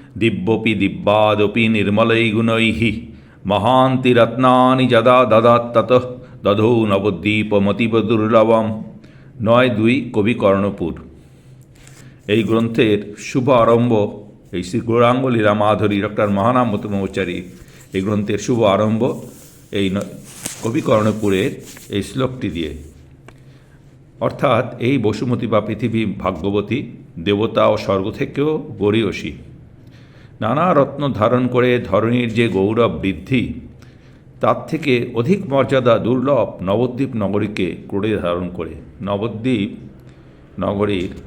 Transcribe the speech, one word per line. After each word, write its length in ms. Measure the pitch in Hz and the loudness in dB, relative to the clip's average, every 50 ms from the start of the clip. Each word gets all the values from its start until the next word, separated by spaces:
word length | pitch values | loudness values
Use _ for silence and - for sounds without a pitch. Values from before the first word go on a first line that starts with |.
| - - - 95 | -20 -16 -4 -2
দিব্যপি 580 | 113 113 95 90 90 107 110 - - 110 107 | 0 0 0 0 0 0 0 0 0 0 0
দিব্যাদপি 920 | 95 98 95 - - - 104 104 107 107 107 107 104 104 101 - 120 113 110 | 2 0 -2 -2 -2 0 2 2 4 4 4 4 2 2 0 2 2 2 2
নির্মলৈ 640 | 113 107 95 98 104 107 113 117 113 113 117 113 | 2 0 0 0 2 2 2 2 2 2 2 2
গুণৈহি 800 | 101 113 113 113 113 113 113 110 104 - 117 110 101 - - - - - - - - - - | 0 0 0 2 2 2 2 0 0 0 0 -2 -2 -4 -8 -14 -16 -20 -20 -20 -20 -10 -4
মহান্তি 680 | 92 101 98 98 120 127 131 131 135 131 127 131 127 123 | -2 0 2 2 2 4 4 4 2 2 2 2 4 4
রত্নানি 760 | 120 113 113 123 127 131 127 127 127 127 127 131 135 131 113 | 4 4 4 2 2 2 4 4 4 4 4 4 2 2 2
যদা 380 | 120 113 113 127 123 127 127 | 4 4 4 6 6 4 4
দদাত 520 | 110 110 113 113 120 120 117 120 120 - 113 | 4 4 4 6 6 4 4 2 0 0 -2
ততঃ 240 | 104 - 127 123 - - - - - - - - - | 2 4 2 2 2 0 -6 -14 -16 -20 -16 -4 -2
দধৌ 420 | 95 104 107 107 117 123 113 110 | 0 2 2 2 2 2 2 2
নবদ্বীপমতীব 1120 | 104 98 98 95 104 95 82 87 107 107 107 104 107 104 101 98 101 98 92 117 107 110 110 | 2 0 0 0 0 -2 -2 -2 -2 0 0 0 0 0 0 2 0 0 0 0 0 2 0
দুর্লভম। 840 | 101 101 117 107 107 110 117 113 110 110 113 113 110 110 107 107 - - - - - - - - - - - 127 | 2 2 0 0 2 4 4 4 4 4 4 2 0 -2 -6 -8 -10 -14 -16 -20 -20 -20 -20 -20 -20 -20 -12 -4
নয় 280 | 113 110 117 123 131 127 | 0 2 4 4 4 2
দুই 400 | 110 107 110 117 123 143 117 117 - | 2 2 2 2 2 0 -2 -2 -2
কবি 200 | 110 98 113 120 | 0 0 0 0
কর্ণপুর। 680 | 117 110 98 98 98 101 101 - - 90 80 76 - - - - - - - - - - - - - - - - - - - - - - - - - - - | 2 2 2 2 2 0 -2 -4 -4 -6 -6 -6 -10 -14 -20 -20 -20 -20 -20 -20 -20 -20 -20 -20 -20 -20 -20 -20 -20 -20 -20 -20 -20 -20 -20 -20 -12 -4 -2
এই 160 | 104 113 104 | 0 0 2
গ্রন্থের 720 | 95 113 113 117 113 - 151 123 107 104 101 - - - - | 2 0 0 0 0 2 2 2 2 2 0 -2 -6 -14 -14
শুভ 320 | - - - 135 120 143 | -12 -6 -4 -2 2 4
আরম্ভ, 720 | 131 117 113 113 117 117 120 120 113 104 101 104 - - - - - - - - | 4 4 6 6 4 4 4 2 2 0 0 -2 -4 -10 -16 -20 -20 -20 -16 -8
এই 120 | 98 90 90 | -8 -8 -6
শ্রী 160 | - - 117 | -4 -6 -4
গৌরাঙ্গ 460 | - 117 113 120 120 120 127 131 135 | -2 0 2 4 4 4 4 2 0
লীলা 280 | 131 120 117 107 104 104 | 0 0 2 2 2 2
মাধুরী 480 | 107 104 107 107 95 107 104 104 98 | 2 2 2 2 2 2 0 0 0
ডক্টর 280 | 101 104 104 113 107 104 | -2 -2 -2 -2 0 0
মহানাম 480 | 101 98 98 120 127 127 123 110 101 101 | 0 2 2 2 2 2 0 0 -2 -4
ব্রহ্মচারী 640 | - 104 101 98 95 95 - 98 95 90 87 90 90 - - - - - - - - - - | -4 -4 -4 -4 -4 -4 -4 -4 -4 -4 -4 -6 -8 -12 -16 -20 -20 -20 -20 -20 -14 -6 -4
এই 80 | 95 | -4
গ্রন্থের 360 | 95 107 104 104 104 104 104 101 | -2 0 0 -2 -2 -2 -4 -4
শুভ 260 | - - 127 113 113 | -2 -2 0 2 4
আরম্ভ 580 | 101 95 101 107 110 113 107 120 147 160 - - - - - - - - - - - | 4 4 4 2 0 0 0 0 -2 -2 -6 -12 -16 -18 -20 -20 -20 -20 -20 -16 -8
এই 180 | - 101 101 95 | -4 -2 -2 -2
ন-, 100 | 92 101 - - - - - - - - - - - - - | -2 -4 -6 -8 -12 -16 -18 -20 -18 -14 -12 -12 -10 -8 -6
কবি 180 | 113 117 156 | -4 -4 -2
কর্ণপুরের 800 | - 139 120 107 107 107 101 - 104 101 95 92 110 139 - - - - - - - - | 0 2 2 2 2 0 0 0 0 0 0 0 0 -2 -4 -8 -14 -18 -20 -20 -12 -8
এই 140 | 104 101 95 | -6 -6 -6
শ্লোকটি 460 | - - 135 131 127 127 131 117 98 | -6 -6 -4 -4 -4 -6 -8 -8 -8
দিয়ে। 260 | 78 85 80 76 73 73 76 - - - - - - - - - - - - - - - - - - - - - - - - - - - | -6 -6 -8 -8 -10 -12 -16 -20 -20 -20 -20 -20 -20 -20 -20 -20 -20 -20 -20 -20 -20 -20 -20 -20 -20 -20 -20 -20 -20 -20 -20 -20 -10 -6
অর্থাৎ, 600 | - - - - 156 139 117 113 - - - - | -6 -6 -4 -2 -2 0 0 0 -2 -4 -6 -4
"এই 180 | 123 127 143 127 | -2 0 0 0
বসুমতী 500 | 104 107 104 - 135 123 120 104 123 104 | 0 -2 -2 -2 -4 -4 -2 -2 -2 -2
বা 140 | 110 104 | 0 -2
পৃথিবী 440 | 104 110 107 - 127 117 113 113 110 | -2 -2 -4 -4 -4 -2 -2 -2 -2
ভাগ্যবতী, 800 | 95 - - - 95 95 - 95 101 101 104 98 - 110 - - - - - - - - 85 | -4 -4 -4 -4 -6 -6 -4 -4 -2 -2 -2 -2 -2 -4 -6 -6 -8 -14 -18 -20 -18 -16 -6
দেবতা 460 | 82 101 101 101 113 113 - 113 110 | -2 0 0 0 0 0 2 2 2
ও 120 | 110 107 107 | 2 2 0
স্বর্গ 340 | - - 101 95 95 110 | 0 -2 -2 -2 -2 -4
থেকেও 460 | - - 135 131 - 139 143 156 156 156 | -6 -6 -6 -6 -4 -2 -2 -2 -2 -4
গরিয়সী। 720 | - 90 107 101 190 - 104 113 107 92 - - - 80 69 - - - - - - - - - - - - - - - - - - - - - | -6 -10 -6 -2 0 0 2 2 0 -2 -4 -6 -8 -10 -12 -14 -16 -20 -20 -20 -20 -20 -20 -20 -20 -20 -20 -20 -20 -20 -20 -20 -20 -20 -10 -6
নানা 320 | 107 110 123 151 170 185 170 | -4 -2 -2 0 0 2 2
রত্ন 400 | 147 135 135 - - 147 139 107 | 2 2 2 -2 -4 -4 -4 0
ধারণ 340 | 98 107 117 123 123 127 120 | 0 2 2 2 2 0 0
করে 320 | 123 123 123 123 123 123 | 2 2 2 4 2 0
ধরণীর 540 | - - 92 104 107 117 120 123 120 113 104 | 0 0 0 0 2 2 0 0 0 0 0
যে 140 | 113 117 110 | 0 2 2
গৌরব 440 | 92 95 95 104 113 120 117 107 | 2 2 2 2 2 2 2 2
বৃদ্ধি, 600 | 85 76 98 95 92 - - - 131 123 - - - - - - - - - - - - - - - - - - - - | 0 -2 -2 -4 -4 -4 -4 -2 -2 -2 -2 -2 -6 -10 -14 -18 -20 -20 -20 -20 -20 -20 -20 -20 -20 -20 -20 -20 -8 -2
তার 260 | - 113 123 - - - | 0 0 0 0 -4 -6
থেকে 420 | 165 156 165 151 123 117 120 123 113 | -8 -4 0 0 0 0 0 -2 -4
অধিক 360 | 113 120 143 202 202 - 131 | -2 0 0 0 -2 -2 0
মর্যাদা 480 | 139 135 127 101 135 131 117 123 113 104 | 0 0 0 2 0 2 4 4 2 4
দুর্লভ 520 | 87 107 127 131 123 139 143 120 101 - - - | 2 0 0 0 0 0 2 0 0 -2 -4 -6
নবদ্বীপ 480 | 87 92 101 113 127 127 127 120 139 - - | -2 -2 0 0 0 0 -2 -4 -4 -4 -4
নগরীকে 600 | 110 98 95 98 104 110 104 107 104 95 85 - - - - | -4 -2 -2 0 -2 -2 -2 -2 -4 -4 -4 -4 -8 -10 -8
ক্রোড়ে 300 | 104 98 104 110 104 87 | -6 -4 -2 -2 -2 -2
ধারণ 320 | 87 87 87 90 92 87 | -2 -2 -2 -2 -4 -6
করে।" 240 | 90 87 82 80 76 73 - - - - | -8 -8 -10 -10 -12 -14 -18 -20 -16 -10
নবদ্বীপ 680 | 92 98 101 98 107 117 104 104 113 131 127 104 98 - - - - - - - - - - - - - - - - - - 95 | -6 -4 -4 -4 -4 -6 -6 -6 -2 -2 0 0 -2 -4 -6 -10 -16 -20 -20 -20 -20 -20 -20 -20 -20 -20 -20 -20 -20 -16 -10 -6
নগরীর 500 | 92 95 104 101 104 104 101 90 90 98 - - - | -4 -4 -2 -2 -2 -2 -2 -4 -4 -6 -10 -12 -12